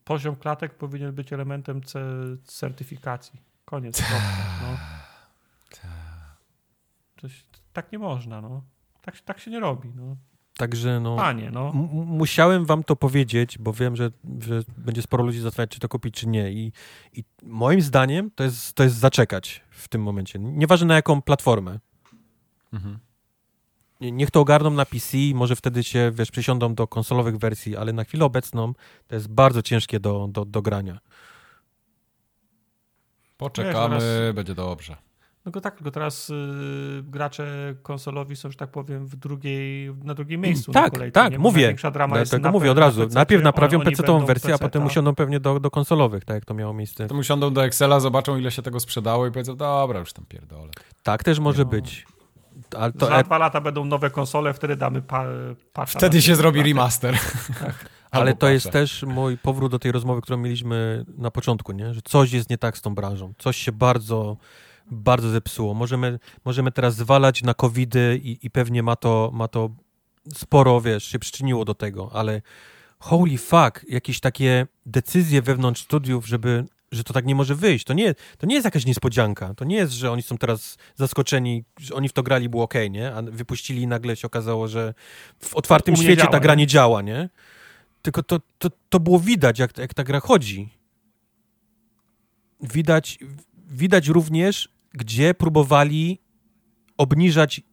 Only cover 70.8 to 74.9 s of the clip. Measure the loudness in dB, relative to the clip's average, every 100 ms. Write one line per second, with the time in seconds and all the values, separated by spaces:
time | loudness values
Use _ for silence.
70.8 | 2 -2 -4 -8 -8 -6 -2 -2 -2 -6
71.8 | -8 -8 -8 -4 -4 -4 -8 -20 -20 -20
72.8 | _ _ 2 4 4 0 4 6 6 2
73.8 | -6 -6 -4 -2 -2 0 2 2 0 _
74.8 | -4